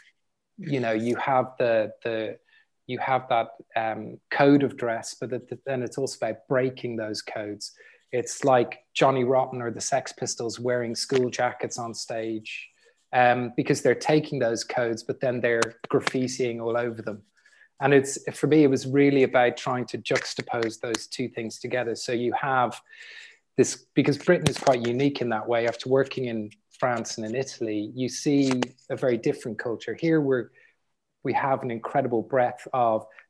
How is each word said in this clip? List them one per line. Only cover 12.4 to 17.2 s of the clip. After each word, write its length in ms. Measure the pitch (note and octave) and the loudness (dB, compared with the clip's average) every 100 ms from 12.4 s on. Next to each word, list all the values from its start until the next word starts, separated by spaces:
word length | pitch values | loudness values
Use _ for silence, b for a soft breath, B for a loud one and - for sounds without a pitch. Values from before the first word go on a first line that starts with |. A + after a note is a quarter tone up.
| G#2+ - - b b b _ | -8 -14 -16 b b b _
um, 400 | B2+ B2 B2 A#2+ C3+ | 4 6 6 0 -2
because 260 | C3 C#3+ | 0 2
they're 140 | C3 A#2+ | 2 2
taking 420 | - D3+ D3+ C#3 | 4 2 2 0
those 280 | A#2 A2+ - | 0 0 -4
codes, 360 | - A#2 A2+ | -2 -2 -4
but 200 | - A#2+ | -6 -4
then 180 | C3 B2 | -2 0
they're 220 | A#2+ A#2 A2+ - - | 0 2 0 -4 -2
graffitiing 720 | C3+ - C3 B2 - B2+ A#2 | 0 0 -2 -2 -2 -4 -2
all 140 | A#2 A#2 | -2 -2
over 260 | A#2+ A2 | -2 -4
them. 220 | G#2+ G#2 | -8 -10